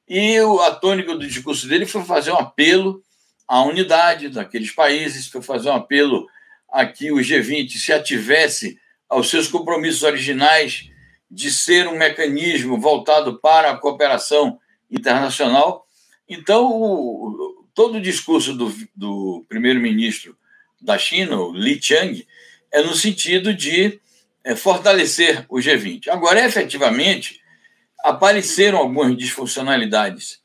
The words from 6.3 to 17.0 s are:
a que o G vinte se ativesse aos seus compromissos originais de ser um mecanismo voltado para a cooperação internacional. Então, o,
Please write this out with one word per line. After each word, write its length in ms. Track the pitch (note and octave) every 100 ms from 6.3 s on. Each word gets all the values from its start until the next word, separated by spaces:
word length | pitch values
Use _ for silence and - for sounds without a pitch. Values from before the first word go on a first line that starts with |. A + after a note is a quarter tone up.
| _ _ _ _
a 160 | C3+ B2+
que 240 | - D3
o 140 | D3
G 160 | B2 D3
vinte 400 | A2+ D3 B2+ -
se 140 | -
ativesse 840 | D3+ - B2+ G#2+ D#3 D3 - G2+ - _ _ _
aos 220 | B2+ A#2
seus 180 | E3 D#3+
compromissos 560 | F3 D#3+ E3 D#3+ D#3
originais 880 | D3+ C#3 C3 C3+ D3 D#3 C#3+ - - _ _ _ _
de 160 | - C#4+
ser 380 | - - F3+ F3
um 100 | E3
mecanismo 800 | D#3 D#3 D3+ C#3+ F3 D3+ B2+ A#2+
voltado 640 | C#3+ D3 - D3+ C3+ A2
para 320 | D3+ D#3 D3+
a 60 | C#3+
cooperação 840 | D3 C#3+ C#3+ A#2+ - D3 C#3 - _ _ _
internacional. 960 | B2 - B2+ C#3 C#3 C3 C3+ D#3+ F#3 _ _ _ _ _
Então, 420 | E3+ D#3 A3 B3+
o, 600 | A3+ A3 F3+